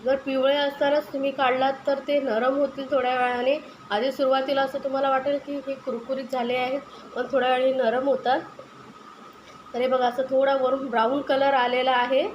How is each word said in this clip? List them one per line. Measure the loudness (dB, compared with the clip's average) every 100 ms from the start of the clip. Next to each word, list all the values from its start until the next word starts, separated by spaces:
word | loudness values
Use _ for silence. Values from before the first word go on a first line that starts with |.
जर | 0 -2
पिवळे | 0 0 2 2
असतानाच | 0 0 2 2 0
तुम्ही | -4 -2
काढलात | 0 0 2 0 0 -2
तर | -2 0
ते | 0
नरम | 2 0 2 2
होतील | -2 -2 -2
थोड्या | 0 0
वेळाने. | 0 0 0 0 0 -4 -20 -4
आधी | -2 0
सुरुवातीला | 0 2 2 2 0
असं | 0 -2
तुम्हाला | -4 0 2
वाटेल | 2 0 -2 -4
की | -8
हे | -6
कुरकुरीत | -8 -6 -8 -4 -6 -4
झाले | -4 -2 -2
आहेत, | -2 -4 -8 -20 -12 -8
पण | -2
थोड्या | 0 2
वेळाने | 2 2
नरम | 2 0 0 0
होतात. | 0 2 0 -2 -18 -20 -20 -20 -20 -20 -20 -20 -20 -20 -20 -10
तर | -2
हे | 0
बघा | 2 0
असं | 0
थोडा | 0 2 2
वरून | 2 0 0 -2
ब्राऊन | 0 2 0
कलर | 0 2 4
आलेला | 4 2 2 2
आहे | 2 2 0 0